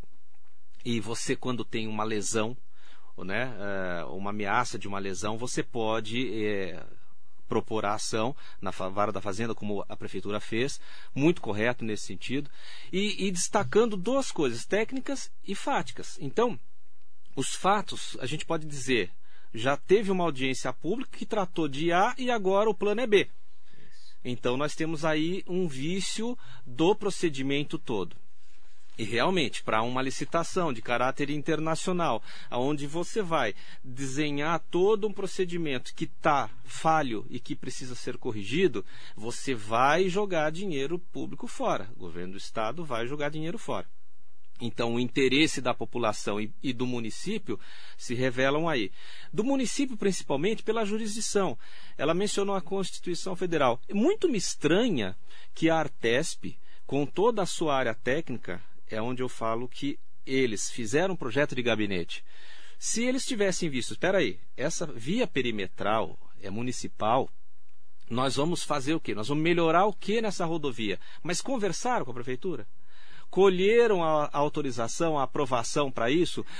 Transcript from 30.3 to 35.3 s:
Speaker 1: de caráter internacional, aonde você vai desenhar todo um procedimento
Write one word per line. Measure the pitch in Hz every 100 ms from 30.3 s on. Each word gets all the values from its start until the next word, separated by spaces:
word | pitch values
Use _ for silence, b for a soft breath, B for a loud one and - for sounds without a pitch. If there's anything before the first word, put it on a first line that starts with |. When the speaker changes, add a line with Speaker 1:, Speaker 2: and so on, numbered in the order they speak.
| 170 165 185 170
Speaker 1:
de | 117
caráter | 117 120 127 131 143
internacional, | 147 143 156 156 160 - 180 160 113 B B B
aonde | 120 131 147 143
você | 160 175 233
vai | 180 160 113 - B B
desenhar | 131 123 135 131 151 143 151 165 -
todo | 175 196 220 208
um |
procedimento | 190 190